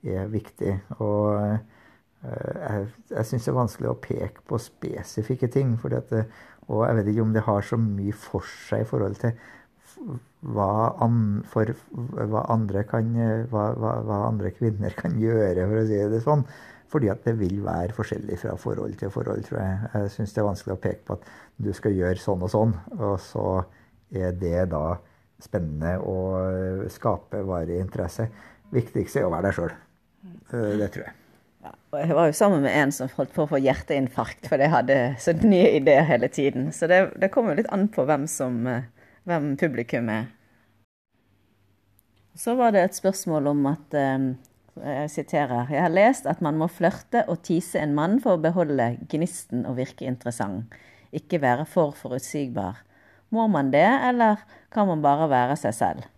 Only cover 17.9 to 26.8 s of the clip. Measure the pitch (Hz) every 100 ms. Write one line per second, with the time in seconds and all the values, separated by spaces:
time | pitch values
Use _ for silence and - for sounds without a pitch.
17.9 | 113 104 - - - 107 101 - - -
18.9 | 101 101 110 - 104 104 - 95 95 110
19.9 | 107 101 - 104 - 104 98 - 95 -
20.9 | 92 - 98 - - - _ 104 95 107
21.9 | 98 90 92 - 92 90 110 113 92 -
22.9 | 220 104 98 - - 101 92 90 - _
23.9 | _ _ - 92 87 90 85 92 80 78
24.9 | 87 - _ _ _ - 104 80 76 80
25.9 | 92 90 92 92 95 92 92 92 92